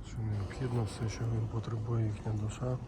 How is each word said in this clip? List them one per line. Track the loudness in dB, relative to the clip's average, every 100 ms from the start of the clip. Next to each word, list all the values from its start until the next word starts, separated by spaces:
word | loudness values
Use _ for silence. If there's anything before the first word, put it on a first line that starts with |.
| -6
що | -4
необхідно, | 0 0 -2 -2 0 2
все, | 2 0 -2
що | 0
він | 0 2 2
потребує, | 0 -2 -2 2 4 4
їхня | 2 0
душа. | 0 0 0 0 -2